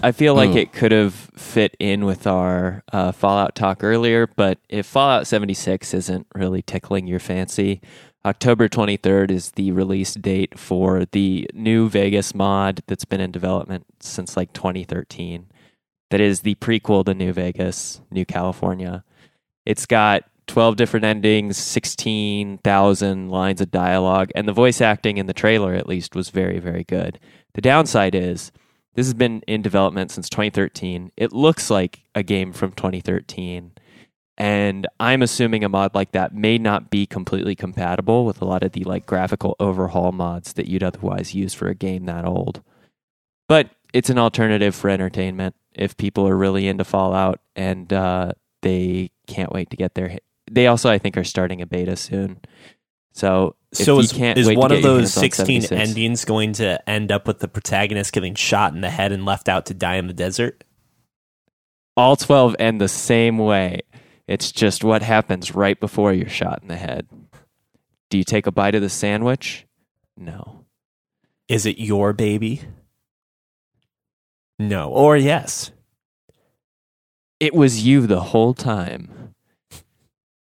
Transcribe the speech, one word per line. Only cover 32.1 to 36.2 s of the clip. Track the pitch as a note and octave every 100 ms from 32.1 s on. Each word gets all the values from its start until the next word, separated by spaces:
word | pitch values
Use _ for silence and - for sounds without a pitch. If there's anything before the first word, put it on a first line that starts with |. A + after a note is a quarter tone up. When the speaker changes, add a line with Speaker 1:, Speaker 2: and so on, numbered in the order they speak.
Speaker 1:
a | G#2+
game | F#2 G2 F#2
from | F2+ F#2+
twenty | F#2 F#2+ F#2
thirteen, | F2+ F#2 - - F2+ F2+ F2 - _ _ _ _ _ _
and | G#2 G#2 G2+ G2 F#2+ -
I'm | A#2 C3
assuming | B2 - A#2 A2
a | G#2
mod | G2 G2
like | G2+ F#2+
that | F#2+